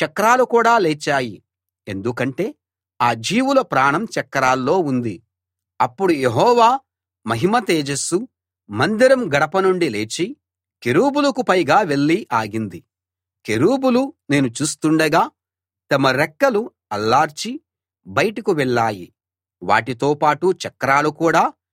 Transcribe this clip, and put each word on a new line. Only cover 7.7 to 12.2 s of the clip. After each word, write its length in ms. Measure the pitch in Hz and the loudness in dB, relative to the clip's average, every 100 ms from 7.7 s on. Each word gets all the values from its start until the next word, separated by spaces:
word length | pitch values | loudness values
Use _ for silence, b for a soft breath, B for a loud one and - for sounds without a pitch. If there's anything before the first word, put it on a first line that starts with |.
| 165 143 139 - 180 254 _ _ _ - | -2 -2 -6 -4 -4 -6 _ _ _ -10
మందిరం 580 | 104 160 214 262 262 196 | -4 -2 2 4 4 0
గడప 260 | 143 151 190 | -2 0 0
నుండి 300 | 190 185 165 | 0 0 -2
లేచి 480 | 104 110 - 196 294 _ _ _ _ | -2 -6 -6 -8 -8 _ _ _ _
కెరూబులకు 600 | 120 143 277 277 285 269 | -2 2 2 2 0 -2
పైగా 380 | 214 185 139 180 | 0 0 2 2
వెళ్ళి 460 | 190 139 147 180 | 2 0 0 0